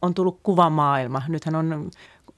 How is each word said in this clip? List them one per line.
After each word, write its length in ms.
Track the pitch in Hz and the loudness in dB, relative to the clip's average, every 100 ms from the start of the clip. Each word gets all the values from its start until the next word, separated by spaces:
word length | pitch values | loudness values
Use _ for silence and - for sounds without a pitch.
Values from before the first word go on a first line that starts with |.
on 120 | 180 | -2
tullut 260 | 180 185 175 | 0 -2 -2
kuvamaailma. 800 | - 180 170 156 143 139 127 135 135 | 0 4 4 4 2 0 -2 -4 -4
Nythän 280 | 160 160 160 | -6 -4 -2
on, 360 | 160 156 151 - - - - | -2 -4 -10 -14 -20 -20 -20